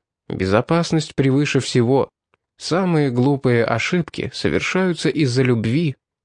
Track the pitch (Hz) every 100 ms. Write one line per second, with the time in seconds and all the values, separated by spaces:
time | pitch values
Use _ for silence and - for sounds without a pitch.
0 | _ _ - - 95 104 - 165 165 160
1 | - - 135 135 143 135 - 127 117 135
2 | - _ _ _ _ _ - 170 185 156
3 | 143 120 135 139 131 120 - 117 - 180
4 | - - - - - 78 - 185 190 165
5 | 156 135 131 123 127 117 107 143 160 -
6 | _ _